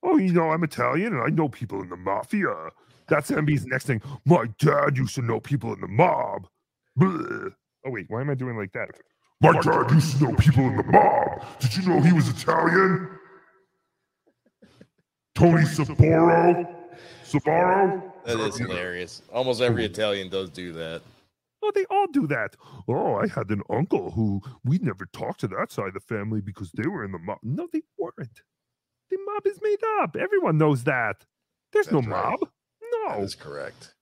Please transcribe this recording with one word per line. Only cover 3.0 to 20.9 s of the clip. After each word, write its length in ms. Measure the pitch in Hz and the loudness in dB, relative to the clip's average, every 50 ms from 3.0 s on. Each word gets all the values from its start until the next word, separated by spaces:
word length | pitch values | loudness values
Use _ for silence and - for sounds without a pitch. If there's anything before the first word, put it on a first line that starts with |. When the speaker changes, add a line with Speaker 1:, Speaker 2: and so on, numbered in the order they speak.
| _ - | _ 0
Speaker 1:
That's 240 | 156 151 147 - | 0 0 0 -2
gonna 100 | 285 - | -4 -2
be 120 | 156 147 151 | 0 0 0
his 120 | 131 101 | 0 0
next 200 | 127 131 131 - - | -4 -6 -6 -4 -2
thing. 160 | 131 110 - 139 139 - _ | -4 -4 -4 -10 -18 -6 _
"My 220 | 139 170 175 117 117 107 _ | 4 4 4 4 -2 -4 _
dad 360 | - 151 147 143 143 143 147 127 | 2 2 2 2 0 0 0 -2
used 180 | 135 113 - | -4 -4 -4
to 80 | - 123 | -6 -4
know 160 | 117 113 110 | -4 -4 -4
people 340 | - - 143 131 113 117 107 | -4 -4 -6 -4 -4 -6 -8
in 80 | 95 | -8
the 60 | 95 90 | -8 -4
mob." 600 | 98 117 170 175 156 131 120 107 98 101 90 _ _ _ _ _ _ _ _ _ _ 123 | 2 4 4 4 4 0 -2 -2 -4 -8 -10 _ _ _ _ _ _ _ _ _ _ 2
Bleh. 520 | 165 190 180 151 - - - 107 98 95 - _ _ _ _ _ _ 135 | 2 2 2 -4 -6 -6 -8 -8 -8 -12 -14 _ _ _ _ _ _ -10
Oh, 20 | |
wait, 160 | 127 107 87 - | -10 -10 -8 -8
why 140 | 107 113 | -8 -6
am 80 | 139 147 | -4 -4
I 60 | 143 | -4
doing 200 | 127 131 127 117 | -4 -6 -8 -6
like 160 | 110 101 92 _ | -8 -8 -8 _
that? 160 | 123 107 87 - - _ _ _ _ _ _ _ _ | -10 -10 -10 -12 -20 _ _ _ _ _ _ _ _
Speaker 2:
My 120 | - 160 - 160 | 8 8 8 8
dad 300 | 170 156 165 175 190 117 | 4 2 2 2 4 4
used 300 | 135 160 - - 127 135 | 4 4 4 4 2 2
to 60 | 147 | 2
know 100 | 135 143 | 2 2
people 320 | - - 151 - 131 135 123 | 4 4 6 6 6 4 2
in 80 | 110 - | 2 0
the 60 | - | 2
mob. 600 | 143 156 202 - - - - - - - - - - - - | 6 6 8 8 8 4 2 0 -2 -4 -8 -12 -16 -12 -4
Did 160 | - 120 107 | -4 -2 -2
you 140 | 185 185 185 | 0 0 2
know 120 | 170 147 | 2 6
he 120 | 139 170 180 | 6 6 6
was 160 | 160 127 117 | 6 4 0
Italian? 800 | 120 - - - 165 165 165 170 175 190 190 190 180 - - - - - - - - - _ _ _ _ _ _ _ _ _ _ _ _ _ _ _ _ _ _ _ _ _ _ _ _ - _ _ _ - _ _ _ _ _ _ _ _ _ _ | -2 -4 -2 0 0 2 2 2 4 4 4 4 2 0 -4 -8 -14 -18 -20 -20 -20 -20 _ _ _ _ _ _ _ _ _ _ _ _ _ _ _ _ _ _ _ _ _ _ _ _ -20 _ _ _ -20 _ _ _ _ _ _ _ _ _ _
Tony 280 | - 165 175 165 160 156 | 6 6 6 8 6 4
Saboro? 1040 | - - - 151 - 151 - 139 160 165 160 170 170 170 165 170 175 175 175 175 - - - - - - - - - - - - | 2 0 -2 -4 -4 4 4 6 6 6 4 6 6 4 6 6 4 4 4 0 -8 -10 -18 -20 -20 -20 -20 -20 -20 -20 -20 -16
Sabaro? 840 | - - 147 - 151 156 170 180 180 185 196 196 185 196 185 - - - - - | -4 -4 -2 0 2 2 2 2 2 2 2 2 2 0 -4 -8 -12 -20 -16 -8
Speaker 3:
That 140 | 117 117 113 | -6 -4 -4
is 180 | 110 104 101 120 | -4 -4 -4 -6
hilarious. 640 | 117 98 92 87 90 90 87 87 90 90 - - _ _ | -8 -6 -6 -8 -8 -8 -8 -10 -10 -12 -14 -20 _ _
Almost 300 | - 117 131 131 123 110 | -4 -4 -2 -2 0 0
every 240 | 123 123 117 117 113 | 2 0 0 0 -2
Italian 440 | 104 87 107 107 104 101 101 95 92 | -4 -4 -2 -2 -2 -2 -2 -4 -6
does 200 | 87 95 95 90 | -6 -6 -6 -6
do 240 | 73 90 90 87 82 | -10 -12 -12 -12 -10
that. 280 | 80 82 80 | -10 -10 -10